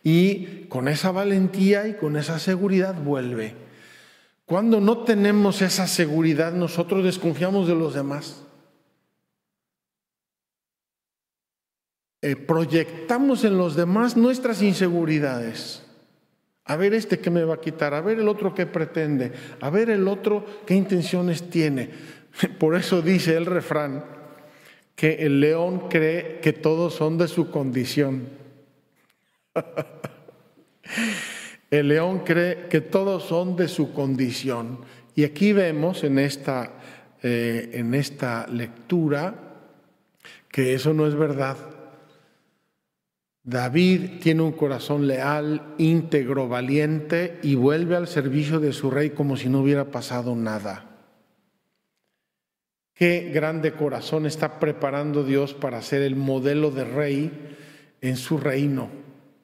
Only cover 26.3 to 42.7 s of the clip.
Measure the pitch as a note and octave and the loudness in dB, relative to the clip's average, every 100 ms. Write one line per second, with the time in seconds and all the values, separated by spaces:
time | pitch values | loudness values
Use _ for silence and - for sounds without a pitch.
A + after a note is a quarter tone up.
26.3 | - D#3 D3 D#3 D#3+ E3+ - D#3 E3 E3+ | 0 0 2 2 2 0 0 0 2 0
27.3 | - D3 D3+ C3+ B2+ B2 D3 C#3 C3+ B2 | 0 -2 -2 -2 -2 0 0 0 -2 -8
28.3 | - - - _ _ _ _ _ _ _ | -16 -20 -20 _ _ _ _ _ _ _
29.3 | _ _ E3+ - E3 - - - - - | _ _ -8 -6 -10 -10 -14 -16 -16 -20
30.3 | _ _ _ _ _ - - A3+ F#3 - | _ _ _ _ _ -10 -4 -4 -4 -10
31.3 | - - - _ D3 C#3+ D3+ F3 F#3 - | -14 -16 -20 _ 2 4 2 2 -2 0
32.3 | E3+ F3 F3 - D#3+ - F#3+ G3 F#3 F#3+ | 0 0 -2 0 0 2 0 0 -2 -2
33.3 | E3 F#3 F3 E3 D3+ C#3 - C3+ C3 B2+ | -2 -2 -2 -2 0 -4 -2 -2 0 -2
34.3 | B2 C3 A#2 A2+ B2 - - _ - D3 | -2 -6 -6 -6 -12 -16 -20 _ 0 0
35.3 | D3 G3+ G3+ F3 D#3 E3 F#3 D3+ C3+ C#3 | 2 4 4 2 0 -2 0 0 2 2
36.3 | C#3 - B2+ A2+ - - - - _ B2 | -2 -6 -6 -6 -14 -20 -20 -20 _ -2
37.3 | A#2+ A#2 A#2 A#2 A#2 A#2 C3+ C#3 D3 B2+ | 0 -2 -4 -6 -6 -2 -2 -2 -6 -6
38.3 | A2+ A2+ A#2+ A#2 - - F3+ D#3 C#3+ F3 | -4 -6 -8 -8 -12 -2 0 2 0 -4
39.3 | A3+ - - - _ _ _ _ _ - | -8 -20 -20 -20 _ _ _ _ _ -20
40.3 | - _ - B2+ C3 D3 D#3 D3+ D3 D3 | -20 _ -2 0 2 2 2 2 2 -2
41.3 | C#3 C3+ C3 - - - - _ _ _ | 0 -4 -6 -14 -20 -20 -20 _ _ _
42.3 | _ _ _ _ | _ _ _ _